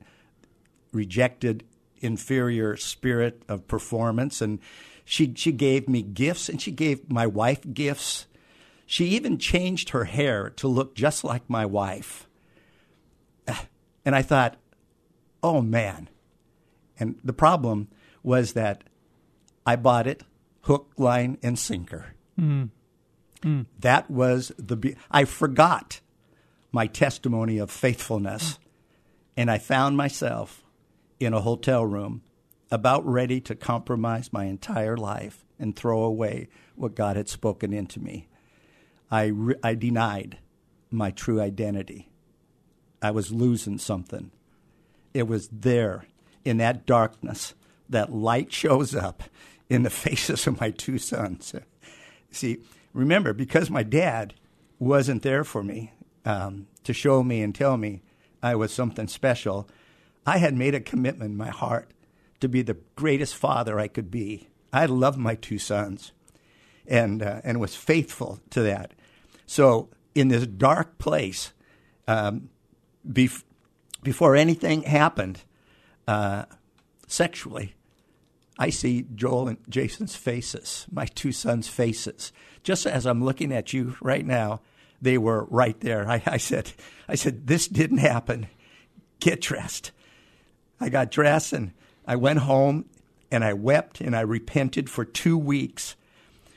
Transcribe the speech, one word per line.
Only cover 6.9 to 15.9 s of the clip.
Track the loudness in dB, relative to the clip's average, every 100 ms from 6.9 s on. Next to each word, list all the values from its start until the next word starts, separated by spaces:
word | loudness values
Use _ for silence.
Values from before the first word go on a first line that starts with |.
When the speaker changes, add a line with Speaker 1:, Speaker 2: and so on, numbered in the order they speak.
| 0 -2
Speaker 1:
my | 0 2
wife | 2 2 0 -4
gifts. | -4 -4 -4 -6 -8 -10 _ _ _ _ _ -6
She | 0 2
even | 2 0 -2
changed | 0 0 0 -4 -2
her | -2
hair | -2 0 0 0 -4
to | -4 0
look | 0 0
just | 0 0 0
like | -4 -6 -4
my | -2 0
wife. | 0 -2 -6 -12 -18 -20 _ _ _ _ _ _ _ _ _ _ _ -10 -8 -10 _ _ _
And | 0
I | 2
thought, | 4 4 4 0 _ _ _ _ _ _ _ -4
"Oh, | 2 2
man." | 2 0 0